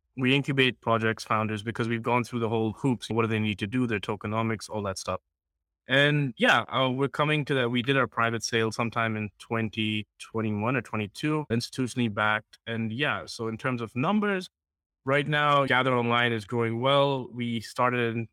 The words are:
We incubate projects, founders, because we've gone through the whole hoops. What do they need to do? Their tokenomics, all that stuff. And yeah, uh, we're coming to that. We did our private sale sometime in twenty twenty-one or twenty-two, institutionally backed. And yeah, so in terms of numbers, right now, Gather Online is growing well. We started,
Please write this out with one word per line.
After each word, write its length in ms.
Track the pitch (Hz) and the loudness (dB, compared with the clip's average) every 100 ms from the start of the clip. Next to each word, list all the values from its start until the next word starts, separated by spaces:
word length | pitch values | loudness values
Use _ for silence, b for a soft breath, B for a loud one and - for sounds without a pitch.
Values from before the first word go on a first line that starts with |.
| _ - | _ -2
We 160 | 127 | 2
incubate 460 | 143 139 135 127 110 | 2 2 2 2 2
projects, 460 | 117 113 110 113 - | 0 2 2 -2 -2
founders, 360 | 110 107 107 | -2 -2 -4
because 280 | 110 113 117 | -6 -4 -2
we've 120 | 117 | -2
gone 220 | 120 120 | 0 0
through 160 | 117 123 | -2 -4
the 80 | 110 | -2
whole 240 | 113 110 | 0 -2
hoops. 380 | - 139 117 - | -2 -2 -2 -2
What 140 | 113 | -2
do 40 | 110 | 0
they 120 | 110 | 0
need 200 | 107 104 | 0 -2
to 80 | 101 | -4
do? 180 | 127 120 | -2 -2
Their 140 | 104 | -2
tokenomics, 720 | - 104 104 113 113 110 - | -4 -6 -4 -2 -2 -4 -6
all 120 | 107 | -6
that 140 | 101 95 | -4 -6
stuff. 220 | - 92 _ _ _ _ _ _ - | -6 -8 _ _ _ _ _ _ 0
And 440 | 135 147 147 135 - | 4 4 2 0 0
yeah, 260 | 208 131 - | 4 4 2
uh, 200 | 113 131 | 0 0
we're 200 | 127 139 | 0 -2
coming 340 | - 151 151 143 | 0 0 0 0
to 80 | 135 | 0
that. 140 | 120 | 0
We 120 | 123 | 0
did 160 | 117 139 | 2 2
our 100 | 117 | 2
private 340 | - 113 117 | 2 0 0
sale 300 | - 117 113 | -2 0 0
sometime 460 | 113 117 120 113 107 | -2 -4 -2 -2 -2
in 120 | 107 - | -6 -10
twenty 680 | - 113 110 113 107 107 - - | -6 -4 -2 -2 -2 -2 -6 -14
twenty-one 580 | - 113 110 104 113 131 | -8 -4 -2 -2 0 -2
or 40 | |
twenty-two, 640 | - 110 104 - 151 156 147 | -2 -6 -6 -4 -4 -2 -2
institutionally 640 | 117 - - 127 131 117 | -4 -4 -4 -4 -2 -2
backed. 460 | 104 107 110 - _ - | 0 2 0 -4 _ -8
And 280 | 113 110 | -6 -4
yeah, 300 | 113 147 101 - | -2 -2 -2 -6
so 240 | - 113 | -8 -8
in 80 | 110 | -4
terms 240 | 135 123 | -4 -4
of 120 | 113 | -4
numbers, 560 | 120 160 208 208 190 180 _ _ _ _ _ | -2 0 2 0 -2 -6 _ _ _ _ _
right 240 | 131 143 147 | 0 2 2
now, 380 | 151 147 143 131 | 2 4 4 6
Gather 280 | 127 131 | 4 4
Online 380 | 123 117 120 120 | 2 2 4 2
is 140 | 113 104 | 0 -2
growing 340 | 120 117 113 | -2 0 0
well. 480 | 131 143 139 135 120 | 2 4 4 0 -6
We 280 | 120 120 117 | -6 -4 -4
started, 640 | - - 123 123 117 117 113 | -6 0 0 2 0 -2 -6